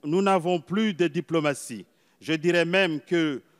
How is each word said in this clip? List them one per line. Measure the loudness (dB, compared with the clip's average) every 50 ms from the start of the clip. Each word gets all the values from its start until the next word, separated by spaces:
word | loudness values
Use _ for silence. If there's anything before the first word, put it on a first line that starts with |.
| -4
nous | -2 0 2 2
n'avons | 4 2 2 2 0 -2 -2
plus | -2 -4 -2 0 0 0 0
de | 0 0 0
diplomatie. | 0 -4 -6 -2 -2 0 0 0 -2 -4 -8 -12 -12 -14 -14 _ _ _ _ _ _ _
Je | -6 -4 -4
dirais | -2 0 2 2 2 2
même | 2 2 2 2 2 0 -4
que | -4 -2 0 0 0 0 -2 -6 -10 _ _ _